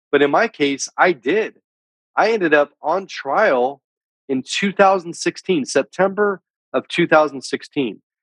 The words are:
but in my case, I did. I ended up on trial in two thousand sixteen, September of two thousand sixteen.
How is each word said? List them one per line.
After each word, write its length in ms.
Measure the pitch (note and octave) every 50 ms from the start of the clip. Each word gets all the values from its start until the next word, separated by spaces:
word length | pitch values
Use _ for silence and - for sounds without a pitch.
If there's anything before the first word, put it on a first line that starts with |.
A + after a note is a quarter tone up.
| _ _
but 120 | - C#3+
in 80 | C#3+ C3+
my 180 | D3 F3 A3+ A#3
case, 400 | - - D3 C#3 C#3 B2+ - - -
I 160 | - D#3+ F#3
did. 480 | F3 B2+ - C3 F3 A3 G#3 C3+ - _ _ _ _ _ _ _ _ _ _ _ -
I 160 | - F3+ G#3+
ended 220 | A#3 G#3+ F3+ D#3 D3+
up 180 | D3 D3 C#3+ _ _
on 260 | - D3 E3 G3 G3
trial 760 | D#3+ - - - C3+ C#3+ F#3 A3 G3 C#3 B2 B2 C3+ C#3 C#3 _ _ _ _ _ _ _ _ _ -
in 120 | C3+ C3
two 300 | B2+ - - - - G3+
thousand 420 | F#3 - G3 F#3+ G3 F#3+ E3 E3+ D#3+
sixteen, 500 | - - F3 - - - - F#3 D3+ B2
September 760 | - - C#3 C3+ - - - F#3 G3 G3 G3 G#3 G3+ G3 F3+ _ _ _ _ _ _
of 140 | - C3 - -
two 180 | - - F3
thousand 360 | D#3 D#3+ D#3 D3+ C#3+ C#3 C3
sixteen. 580 | - - - B2+ - - - D3 C3+ A2 F#2+ - _ _ _ _